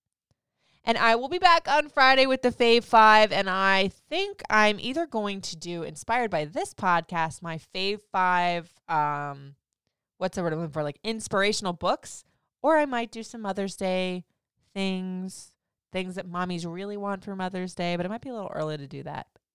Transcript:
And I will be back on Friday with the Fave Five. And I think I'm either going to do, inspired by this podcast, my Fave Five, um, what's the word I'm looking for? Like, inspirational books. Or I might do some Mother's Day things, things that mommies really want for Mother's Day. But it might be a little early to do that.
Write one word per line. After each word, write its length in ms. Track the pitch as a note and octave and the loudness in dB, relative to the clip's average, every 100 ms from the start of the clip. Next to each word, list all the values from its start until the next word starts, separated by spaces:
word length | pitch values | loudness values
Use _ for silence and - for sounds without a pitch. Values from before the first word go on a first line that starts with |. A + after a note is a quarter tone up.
| _ _ _ _ _ _ _ _ | _ _ _ _ _ _ _ _
And 120 | - A#3 | -2 2
I 200 | A3+ A#3 | 2 2
will 120 | C4 | 0
be 120 | F4 | 2
back 260 | F4+ E4 - | 4 4 4
on 220 | D4 D4+ | 0 2
Friday 380 | - C4 C4+ C4 | 4 6 6 4
with 160 | C4 | 2
the 100 | B3 | 0
Fave 320 | A#3+ A#3 A#3 | 2 4 4
Five. 480 | A#3 A3+ A3 G#3+ G#3+ | 6 8 10 8 6
And 180 | F3 G3 | 2 0
I 380 | F#3+ G3 F#3+ G3 - - | 2 4 4 2 -4 -6
think 320 | D#4+ G4+ G4+ - | -4 -4 -8 0
I'm 300 | G#3+ G#3+ G#3 | 4 4 2
either 260 | A#3+ C4+ | -4 -4
going 360 | E4 A3 G#3 G3 | -4 -4 -4 -6
to 140 | - D#3+ | -10 -12
do, 260 | E3+ F3 | -8 -8
inspired 480 | D#3 D3+ - A#3+ A3+ | -8 -10 -4 -2 0
by 140 | E3+ | -2
this 280 | D3+ A#3 G4 | -4 -6 -8
podcast, 680 | - F#3+ E3+ E3 E3+ D#3+ - | -4 0 0 0 -4 -4 -6
my 160 | E3+ E3 - | -10 -10 -10
Fave 260 | F#3 G3 G#3 _ | -6 -4 -6 _
Five, 600 | G3 F#3 F3+ F3 F3 E3+ _ - | -2 2 2 0 -2 -6 _ -4
um, 680 | D#3 D3 C#3+ C#3+ C#3 C#3 C#3 _ _ _ _ _ - | -2 0 -2 -8 -12 -18 -20 _ _ _ _ _ -8
what's 180 | F#3 F#3+ | -6 -4
the 80 | |
word 80 | E3+ | -4
I'm 80 | D#3 | -4
looking 120 | E3 | -6
for? 120 | D#3 | -6
Like, 160 | D3 - | -6 -6
inspirational 720 | A3 A3+ - G3+ G3+ G3+ G3 | -8 -8 -4 0 0 0 -4
books. 520 | F3 F3 C#4+ - - - _ _ _ | -2 -2 -2 -6 -20 -20 _ _ _
Or 160 | C#4 D#4 | 2 2
I 80 | D4 | 2
might 240 | A#3+ A#3 | -2 -6
do 140 | A3+ | -10
some 160 | A3 A#3 | -14 -10
Mother's 340 | G3+ G3 G3 | -6 -4 -6
Day 500 | - F#3+ F#3 F#3 F3+ - _ _ _ _ | -4 -2 -2 -2 -6 -10 _ _ _ _
things, 800 | G3 F#3+ F#3 F#3 F#3 F#3 - - _ _ _ _ | -6 -4 -4 -6 -8 -8 -12 -20 _ _ _ _
things 240 | F#3 F#3 | -8 -6
that 140 | F3+ F#3 | -8 -8
mommies 440 | F3 F3+ F3 E3+ | -6 -4 -4 -6
really 240 | F3 G3+ G#3 | -8 -8 -8
want 280 | G3+ G3 | -6 -8
for 100 | G3+ | -8
Mother's 400 | G3 F#3 F#3 F#3 | -8 -6 -6 -6
Day. 220 | - F3 F3 | -4 -4 -2
But 100 | F3 | -4
it 40 | |
might 120 | A3+ | -8
be 60 | C4+ | -10
a 60 | |
little 180 | A#3 F#3+ | -10 -8
early 240 | - D#3 D3+ | -6 -6 -6
to 80 | C#3 | -10
do 160 | C#3 | -12
that. 240 | D3+ D3+ - _ _ | -12 -12 -14 _ _